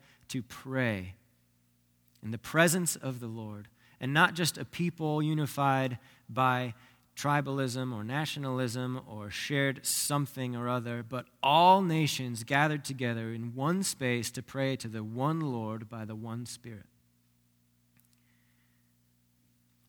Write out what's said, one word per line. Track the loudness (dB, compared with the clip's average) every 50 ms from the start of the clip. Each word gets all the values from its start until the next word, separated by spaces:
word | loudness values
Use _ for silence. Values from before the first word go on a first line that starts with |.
| -14 -20 -20 _ -14 -8
to | -6 -6
pray | -6 -8 -14 -14 -10 -4 0 0 2 2 0 -2 -4 -8 -12 -16 _ _ _ _ _ _ _ _ _ _ _ _ _ _ _ _ _ _ _ _
in | -8 -8
the | -8 -8
presence | -8 0 4 6 6 6 6 2 0 -2 -4
of | -4 -6 -8 -6 -6
the | -8
Lord, | -10 -10 -10 -10 -10 -12 -14 -16 -18 _ _ _ _ -14 _
and | -6 2
not | 6 6 6 6 6
just | 2 0 0 0 -4
a | -8
people | -10 -4 -2 -2 -2 -2 -2 -2 0 0 2
unified | 2 2 2 0 0 -2 0 2 2 4 4 4 2 0 -2 -6 -10 -18 -20 _ _ -6
by | 0 2 4 4 4 2 -2 -4 -8 -12 -18 -20 -20 _ _ _ _
tribalism | -4 0 2 2 2 2 0 -2 0 -2 -2 -2 -2 -4 -4 -4
or | -6
nationalism | -6 -4 -2 -2 -2 -4 -4 -6 -4 -2 -2 0 -2 -2 -2 -4 -4 -4 -4 -6 -8 -10
or | -12 -10 -10 -8
shared | -8 -8 -6 -2 0 2 2 2 0 -2 -4
something | -4 -2 -2 0 0 0 0 0 -2 -4 -6 -6 -4 -4
or | -4 -2 -2
other, | -2 -2 -2 -4 -6 -6
but | -8 -8 -8 -10 -10 -12 _ _
all | 2 6 6 8 10 10 8 8
nations | 6 4 4 4 4 2 2 0 -2 -4 -4 -6 -4
gathered | 0 4 4 4 4 2 -2 -4
together | -6 -4 -2 -2 -2 -2 -2 -4 -4
in | -6 -6 -6 -8 -6
one | -2 0 0 0 0
space | 0 -2 -2 -2 0 0 0 0 -2 -4
to | -6 -8
pray | -10 -8 -4 -2 0 0 -2
to | -2 -6 -8
the | -6 -6 -6
one | -6 -4 0 0 0 2 0
Lord | -2 -2 -2 -4 -4 -4 -6 -8 -10 -12
by | -10 -10 -10
the | -8 -10
one | -10 -8 -8 -8 -8 -8
Spirit. | -10 -14 -14 -16 -16 -16 -16 -18 -20 _ _ _ _ _ _ _ _ _ _ _ _ _ _ _ _ _ _ _ _ _ _ _ _ _ _ _ _ _ _ _ _ _ _ _ _ _ _ _ _ _ _ _ _ _ _ _ _ _ _ _ _ _ _ _ _ _ _ _